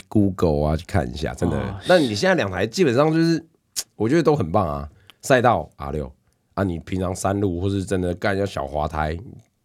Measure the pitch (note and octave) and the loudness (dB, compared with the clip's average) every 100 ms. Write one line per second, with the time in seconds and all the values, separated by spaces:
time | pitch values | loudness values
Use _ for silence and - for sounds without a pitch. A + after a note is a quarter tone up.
0 | - A2 G2 F#2 F2 D2 D2+ D#2+ - F#2+ | -2 2 2 2 0 2 0 -2 -2 -2
1 | B1+ C#2 D2 - F2 C#2+ B1+ G2+ - F3+ | -2 -4 -8 -4 -2 -2 -6 -6 2 2
2 | C3 G#2 F#3 F3 G2+ F#2 A2+ F#3+ D#3+ A#2 | 2 0 0 0 0 -2 -2 2 2 4
3 | D#3 D#3+ E3 E3 - _ _ - - - | 4 4 2 0 -4 _ _ -12 -10 -4
4 | A2 E3 D#3+ D3 E2+ G#2 F2 C#2+ C#2+ - | 0 2 4 2 2 0 0 -2 -8 -14
5 | - _ - C3 A#2+ G2 D2 - C#2+ D2 | -20 _ 2 4 6 4 0 -10 -8 -6
6 | C#2 - _ _ _ - G2 E2 - F#2 | -8 -12 _ _ _ -4 -2 -2 -6 -4
7 | F2+ F2+ F#2+ G2+ G2+ E2+ G2 G2 F#2+ F#2+ | -4 -2 -2 0 0 0 -2 -2 -2 -2
8 | F2+ F2 G#2+ G2 G2 - C#2 D2 D2+ D#2 | -2 -2 -2 -2 -2 -4 -6 -4 -2 -2
9 | D#2 E2 - - - _ | -4 -4 -10 -18 -20 _